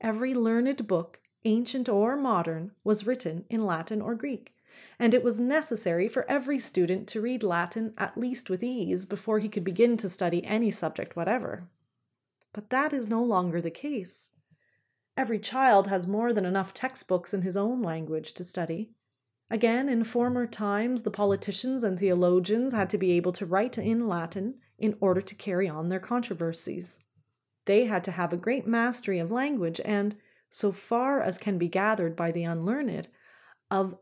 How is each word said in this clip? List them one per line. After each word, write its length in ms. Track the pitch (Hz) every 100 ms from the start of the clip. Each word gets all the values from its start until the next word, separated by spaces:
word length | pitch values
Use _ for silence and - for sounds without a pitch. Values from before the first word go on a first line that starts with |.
every 320 | 226 214 262
learned 540 | 247 226 226 262 277 208
book, 320 | 175 170 - _ _
ancient 440 | 226 220 240 269 247
or 280 | 202 220 285
modern, 560 | 262 190 165 160 180 -
was 220 | 202 208 202
written 380 | 247 165 165 -
in 160 | 226 208
Latin 340 | 165 165 214
or 140 | 220
Greek, 400 | 233 285 247 - _ _ - - -
and 140 | 233
it 100 | 240
was 160 | 240 214
necessary 680 | 247 302 302 220 180 170 202
for 200 | - -
every 300 | 277 247 277
student 480 | - 185 170 190 -
to 120 | 220
read 220 | 233 254
Latin 500 | 202 170 175 226 220 -
at 180 | 196 -
least 320 | 247 240 -
with 140 | 185
ease 420 | 240 247 185 180 190
before 320 | - - 214
he 100 | 214
could 160 | 208
begin 320 | 170 175 240 226
to 100 | 190
study 360 | - 190 175
any 260 | - 220 226
subject 460 | - 160 - - 170
whatever. 520 | 170 240 - - 180 _ _ _ _ _ _ _ _
But 160 | 214 214
that 240 | 254 302
is 140 | 285 214
no 140 | 226
longer 380 | 240 190 180 165
the 100 | 165
case. 680 | - 294 262 175 - - - _ _ _ _ _ _ _ -
Every 200 | 233 220
child 500 | - 254 262 196 196
has 180 | 190 175
more 260 | 208 240
than 140 | 208 180
enough 260 | 196 185
textbooks 640 | - 254 - - 185 180
in 80 | 190
his 160 | 185 190
own 240 | 214 254
language 500 | 185 160 156 156 160
to 100 | -
study. 480 | 175 185 165 165 220 _ _ _ _ _ -
Again, 380 | 214 233 240 277
in 160 | 233
former 420 | 226 240 247 247 240
times, 580 | - 208 202 233 247
the 60 | 240
politicians 720 | - 208 196 202 190 254 262
and 160 | 220 185
theologians 760 | 196 180 180 180 180 220 262
had 160 | 233 185
to 80 | 190
be 140 | 185
able 200 | 175 180
to 140 | 180 180
write 320 | 185 240 233
in 280 | 190 226 226
Latin 500 | 175 165 196 208 277 _ -
in 180 | 214 -
order 220 | 196 180
to 120 | 190
carry 340 | - 208 180 190
on 200 | 151 170
their 120 | 170
controversies. 1000 | - 240 233 170 165 165 - - 180 - _ _ _ _ _ _
They 220 | - 202 240
had 180 | 190
to 80 | 185
have 200 | 175 170
a 60 | 175
great 280 | 220 262 -
mastery 520 | 233 240 240 202 185
of 140 | 170
language 480 | 240 285 269 170 165
and, 320 | - 208 208 208 _ _ _
so 200 | - 208
far 520 | 185 - 233 269 277
as 160 | - 180
can 200 | 208 185
be 100 | 170
gathered 460 | 185 208 208 165
by 160 | 165 170
the 140 | 170
unlearned, 640 | 170 165 170 269 262 170 165 _ - - - _ _
of 260 | 196 190 -